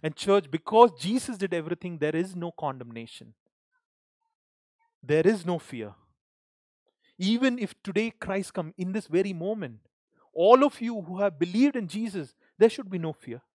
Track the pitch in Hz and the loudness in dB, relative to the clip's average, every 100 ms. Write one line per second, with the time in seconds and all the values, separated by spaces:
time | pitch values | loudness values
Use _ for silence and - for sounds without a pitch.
0 | 156 151 196 202 151 160 - 220 240 - | -8 -6 2 2 2 -8 0 6 6 6
1 | 175 247 - 220 190 170 156 170 180 165 | -4 -4 -4 -6 -4 -4 -4 -8 -8 -4
2 | 151 160 185 180 170 - 156 131 120 117 | -2 -2 -4 -6 -10 -6 -8 -8 -12 -14
3 | 113 - 117 110 _ _ _ _ _ _ | -14 -18 -20 _ _ _ _ _ _ _
4 | _ _ 932 _ _ _ _ _ _ _ | _ _ _ _ _ _ _ _ _ _
5 | 131 151 165 220 170 175 - 123 107 101 | 0 4 4 2 -2 -6 -6 -12 -12 -14
6 | _ _ _ _ _ _ _ _ _ _ | _ _ _ _ _ _ _ _ _ _
7 | _ _ 185 233 262 247 208 - - 185 | _ _ 0 2 2 0 -6 -8 -4 -2
8 | 226 - - 196 190 - 160 - 185 190 | -2 -6 -6 -6 -4 -8 -8 -8 -6 -6
9 | - 160 196 175 180 220 156 110 _ _ | -2 -2 -2 -4 -6 -6 -8 -12 _ _
10 | _ _ _ - 185 254 277 - 233 226 | _ _ _ 2 8 8 8 0 -8 -8
11 | 170 185 202 147 175 190 285 269 185 208 | -8 -4 -4 -2 -2 2 2 2 -6 -6
12 | 226 190 139 _ _ _ 220 220 208 185 | -6 -6 -10 _ _ _ 2 2 -8 -6
13 | 160 151 - 175 _ | -6 -8 -14 -14 _